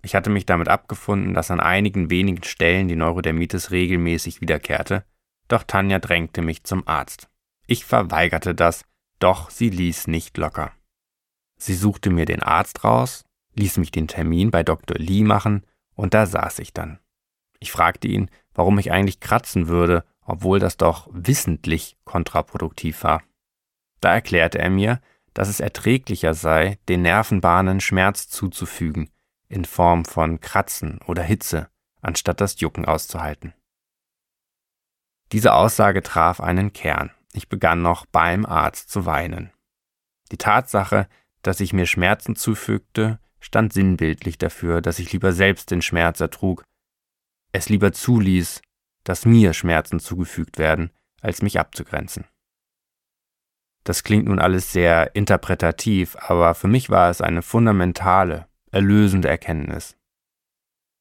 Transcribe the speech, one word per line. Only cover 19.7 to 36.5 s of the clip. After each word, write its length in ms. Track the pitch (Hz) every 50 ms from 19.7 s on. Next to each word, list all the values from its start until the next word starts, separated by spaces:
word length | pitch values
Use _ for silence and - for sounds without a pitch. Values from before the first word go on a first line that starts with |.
| 85 87 87 85 87 85 - _ _ _
obwohl 380 | _ - 90 87 - 92 95 101
das 180 | 95 92 -
doch 320 | - 95 82 80 - - -
wissentlich 840 | - 92 90 - 139 - - 92 80 - - 78 80 80 - - _ _ _
kontraproduktiv 1000 | - - 87 80 - - 82 78 _ - - 82 80 - - - 80 78 - -
war. 180 | - 78 80 _ _ _ _ _ _ _ _ _ _ _ _ _ _ _ _
Da 120 | - 90
erklärte 460 | 87 113 - - 92 85 80 82 - 80
er 100 | 80 90
mir, 320 | 95 95 101 110 123 127 _ _ _ _ _ _ _
dass 140 | - 95 101
es 120 | 101 -
erträglicher 720 | - 104 - - - 104 123 131 - - 104 - - 80
sei, 460 | 80 80 - 80 80 80 80 98 101 - _ -
den 140 | 90 87
Nervenbahnen 760 | 87 85 87 107 110 - 107 95 82 87 85 92 98 95 95 95
Schmerz 480 | - - 101 92 95 101 101 - - -
zuzufügen, 840 | - - 104 92 - - 90 - - - 87 80 76 82 76 - _ _ _ _ _ _ _ _
in 160 | - 98 85
Form 400 | - - - 87 85 87 85 82
von 360 | - - 82 80 80 82 80
Kratzen 600 | - - - 95 98 - - - - 78 76 - -
oder 160 | - 87 90
Hitze, 460 | 85 80 104 - - - - 80 73 _ _ _ _ _ _ _
anstatt 400 | - - 85 - - 87 - -
das 200 | 101 95 - -
Jucken 240 | - 78 _ - 80
auszuhalten. 680 | - 80 78 - - - 82 71 76 76 _ - 82 - _ _ _ _ _ _ _ _ _ _ _ _ _ _ _ _ _ _ _ _ _ _ _ _ _ _ _ _ _ _ _ _ _ _ _
Diese 220 | - 110 110 - 55
Aussage 480 | 67 90 113 - - 107 101 92 95
traf 380 | - - - 85 82 85 90 -
einen 320 | - 82